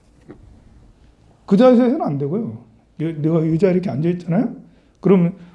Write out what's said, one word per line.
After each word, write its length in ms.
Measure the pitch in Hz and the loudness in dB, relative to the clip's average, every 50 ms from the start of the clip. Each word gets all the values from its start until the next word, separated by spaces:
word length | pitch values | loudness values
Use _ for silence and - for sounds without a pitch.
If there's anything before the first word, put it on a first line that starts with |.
| _ _ _ _ _ - - - - - - - _ _ _ - _ _ _ _ _ _ _ _ _ _ _ _ _ | _ _ _ _ _ -20 -20 -20 -20 -20 -20 -20 _ _ _ -20 _ _ _ _ _ _ _ _ _ _ _ _ _
그 120 | - 196 | 0 2
자세에서는 440 | 190 254 254 254 226 254 233 269 330 | 4 6 6 6 4 4 2 0 -2
안 160 | 359 220 147 | -4 -4 -4
되고요. 460 | 135 143 139 165 220 226 131 110 - - _ _ _ _ _ _ - | -4 -6 -4 -6 -6 -6 -8 -12 -14 -18 _ _ _ _ _ _ -8
여-, 200 | 151 165 160 151 | -8 -8 -6 -4
내가 180 | 143 156 170 165 | -2 -2 0 0
의자에 320 | 160 160 160 160 190 190 | 0 0 0 0 2 2
이렇게 180 | 175 185 180 - | 0 0 -2 -4
앉아 200 | 127 135 156 170 | -4 -4 -2 -2
있잖아요. 460 | 180 180 - - 165 202 262 - - - - - _ _ _ _ _ _ | -4 -4 -4 -4 -2 -2 -2 -4 -6 -12 -20 -20 _ _ _ _ _ _
그러면 360 | - 175 202 185 175 170 - - - - | 0 2 4 4 2 0 -2 -6 -16 -20